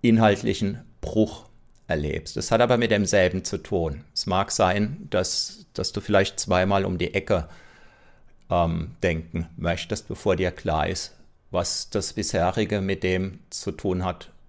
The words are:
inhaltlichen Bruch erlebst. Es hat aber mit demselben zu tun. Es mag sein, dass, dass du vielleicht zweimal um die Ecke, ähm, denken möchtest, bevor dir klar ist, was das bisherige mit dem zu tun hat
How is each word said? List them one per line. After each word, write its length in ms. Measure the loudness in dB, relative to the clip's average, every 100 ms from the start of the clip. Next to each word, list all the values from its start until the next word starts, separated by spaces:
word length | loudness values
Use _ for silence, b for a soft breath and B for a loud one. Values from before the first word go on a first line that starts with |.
inhaltlichen 800 | 6 6 6 4 0 -2 -2 -4 -14 -12
Bruch 460 | -2 2 0 0 -20 -20 -20 -20 -4
erlebst. 500 | -2 -2 -4 -6 -8
Es 140 | 0
hat 100 | 2
aber 160 | 4 4
mit 140 | 4
demselben 520 | 2 4 4 4 2
zu 140 | -4 -8
tun. 480 | -2 -2 -2 -4 -10
Es 140 | -8 -2
mag 260 | 0 0
sein, 540 | 2 2 2 0 -4 -2
dass, 560 | -2 0 -2 -6 -10 -12
dass 200 | -6 -6
du 100 | -6
vielleicht 360 | 2 2 2 -2
zweimal 460 | 0 2 4 2
um 140 | 0 -2
die 160 | -2
Ecke, 340 | -2 0 0 0 B B B B B B B B -20 -2
ähm, 440 | 2 2 0 -6 -2
denken 460 | -2 -2 -4 -6 -8 -4
möchtest, 520 | -4 -4 -4 -8 -8
bevor 280 | -4 0 2
dir 140 | 0
klar 380 | -2 -2 0 -2
ist, 260 | -4 -10 -16 -20 _ _
was 380 | -4 -2 -4 -4
das 240 | -4 -4
bisherige 720 | -6 -2 0 0 0 -2 0
mit 200 | -2 -2
dem 380 | 0 0 -2 -8 -14
zu 240 | -8 -8
tun 320 | -4 -2 -2
hat 260 | -2 -6 -14 -20